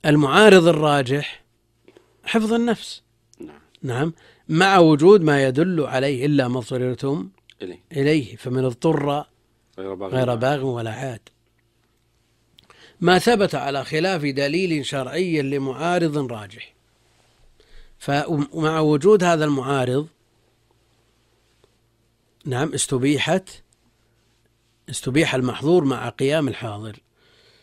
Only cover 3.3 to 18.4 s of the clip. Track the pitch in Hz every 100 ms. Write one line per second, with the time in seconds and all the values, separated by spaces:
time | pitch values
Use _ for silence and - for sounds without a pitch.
3.3 | _ 156 147 _ _ 135 123 160 - -
4.3 | _ - 160 190 190 165 147 170 208 156
5.3 | 143 135 127 180 170 127 131 139 131 143
6.3 | 143 123 127 117 127 127 120 135 156 190
7.3 | _ _ _ 92 87 _ 151 143 156 110
8.3 | 113 131 127 131 117 160 156 143 143 143
9.3 | _ _ _ _ - 95 92 98 131 123
10.3 | 117 127 147 131 117 113 110 135 113 _
11.3 | _ _ _ _ _ _ _ _ _ _
12.3 | _ _ _ _ _ - _ 170 180 -
13.3 | 233 190 143 135 139 123 156 180 180 147
14.3 | 135 143 165 190 156 127 143 127 156 185
15.3 | 160 135 139 135 127 170 180 165 147 127
16.3 | 113 104 113 - _ _ _ _ _ _
17.3 | _ _ _ _ - - _ - 143 147
18.3 | 151